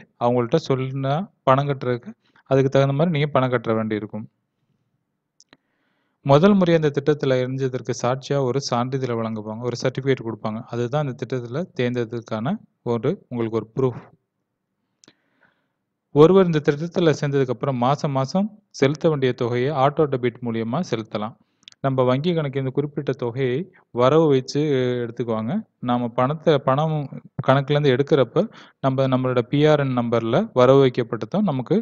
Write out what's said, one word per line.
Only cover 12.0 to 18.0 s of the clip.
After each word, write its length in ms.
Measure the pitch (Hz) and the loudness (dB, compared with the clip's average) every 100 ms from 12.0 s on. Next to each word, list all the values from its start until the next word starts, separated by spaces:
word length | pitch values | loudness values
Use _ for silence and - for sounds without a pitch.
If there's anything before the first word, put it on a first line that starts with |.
| 113 120 107 110 120 208 _ _ | -4 -6 -8 -6 -4 -6 _ _
ஒரு, 260 | - 117 131 196 - | -6 -4 -2 -4 -8
உங்களுக்கு 300 | 120 113 113 | -6 -4 -4
ஒரு 100 | 107 | -6
ப்ரூஃப். 300 | - 131 117 - _ _ _ _ _ _ _ _ _ - _ _ _ _ _ _ _ _ _ _ 143 | -2 -4 -4 -18 _ _ _ _ _ _ _ _ _ -20 _ _ _ _ _ _ _ _ _ _ 6
ஒருவர் 300 | 160 190 180 | 8 8 4
இந்த 140 | 156 | 2
திட்டத்துல 520 | 139 143 170 196 170 | 0 -2 -2 0 2
சேர்ந்ததுக்கு 420 | 135 147 139 127 | 2 0 0 0
அப்புறம் 240 | 120 139 127 | -2 -4 0
மாசம் 340 | 123 143 | 0 0